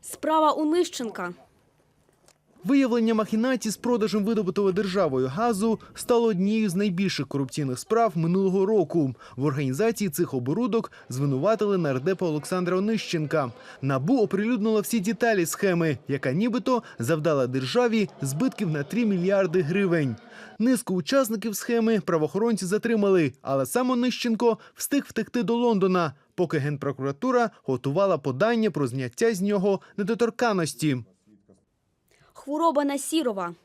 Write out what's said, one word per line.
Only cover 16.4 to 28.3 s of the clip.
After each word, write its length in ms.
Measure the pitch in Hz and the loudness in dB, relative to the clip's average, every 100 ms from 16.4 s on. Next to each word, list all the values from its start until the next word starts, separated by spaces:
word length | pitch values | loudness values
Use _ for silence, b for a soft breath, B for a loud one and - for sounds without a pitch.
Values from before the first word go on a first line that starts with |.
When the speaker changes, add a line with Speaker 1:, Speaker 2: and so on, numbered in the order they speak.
| 233 233 202 247 B B | 0 0 0 -2 B B
Speaker 2:
завдала 480 | 117 160 156 147 127 | -2 0 2 2 2
державі 640 | 131 127 233 247 220 196 - | -2 0 2 2 2 -2 -4
збитків 480 | 139 143 262 - 196 | -6 -2 -2 -2 -4
на 120 | 151 | -2
три 240 | 143 196 233 | -2 -2 0
мільярди 560 | 190 180 196 190 175 | 0 2 2 2 2
гривень. 540 | 151 185 196 170 139 110 B B B B | 0 0 2 2 0 -4 B B B B
Низку 360 | 220 247 - | 2 2 0
учасників 640 | 185 - 277 247 220 226 202 | -4 0 0 2 -2 -4 -6
схеми 440 | - 233 226 220 | -2 0 2 2
правоохоронці 680 | 165 165 151 190 233 220 185 | 0 0 0 0 0 0 -2
затримали, 680 | 202 233 226 202 190 147 - | -2 0 2 4 4 2 -2
але 240 | - 135 131 | -4 -2 0
сам 240 | 240 254 | 0 0
Онищенко 680 | 247 247 - 247 220 240 220 B | 0 0 -2 -2 2 2 0 B
встиг 300 | - - 285 - | -12 -2 -2 -2
втекти 360 | - 220 247 | -6 -4 -2
до 140 | 208 233 | 0 2
Лондона, 580 | 240 208 190 185 160 - b | 2 2 2 2 0 -4 b
поки 240 | - 170 160 | -4 -2 0
Генпрокуратура 920 | 139 147 139 135 135 139 254 247 226 B | -2 -4 -4 -4 -6 -2 0 2 0 B
готувала 540 | - 127 135 147 196 165 | -4 -2 -2 0 2 0
подання 520 | 143 | -2